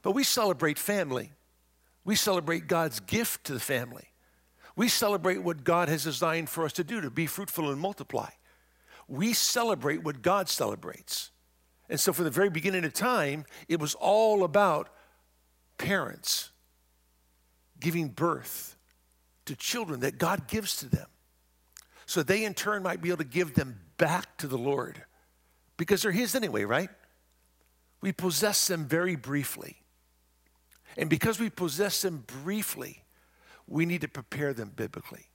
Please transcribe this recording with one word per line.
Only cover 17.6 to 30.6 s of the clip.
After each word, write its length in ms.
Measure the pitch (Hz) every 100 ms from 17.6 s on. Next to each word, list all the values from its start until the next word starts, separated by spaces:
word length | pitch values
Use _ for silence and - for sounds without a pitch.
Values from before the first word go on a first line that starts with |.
| _ -
giving 300 | 131 170 151
birth 680 | 98 170 151 120 - - - _ _ _ _ _ _ -
to 100 | 143
children 460 | - 240 196 135
that 160 | 139 -
God 300 | 165 190 -
gives 300 | 220 202 -
to 100 | -
them 200 | - - _ _ _ _ _ _ - _ - -
so 160 | 180
they 220 | 151 196
in 100 | 220
turn 300 | 180 202 208
might 180 | 185 170
be 80 | 170
able 100 | 175
to 40 |
give 320 | 147 147 175 -
them 240 | 135 107 - -
back 400 | 160 170 - -
to 100 | 147
the 100 | 127
Lord 460 | 127 139 120 - - _ _ _ _ _ _ -
because 240 | 170 196
they're 100 | 214
his 240 | 185 240 262
anyway, 280 | 208 110 101
right? 240 | 127 185 - _ _ _ _ _ _ _ _ _ _
We 100 | 196
possess 560 | - 185 147 208 202 -
them 180 | 170 143
very 300 | 160 180 165
briefly. 640 | 120 143 135 - - - _ _ _ _ _ _ _ _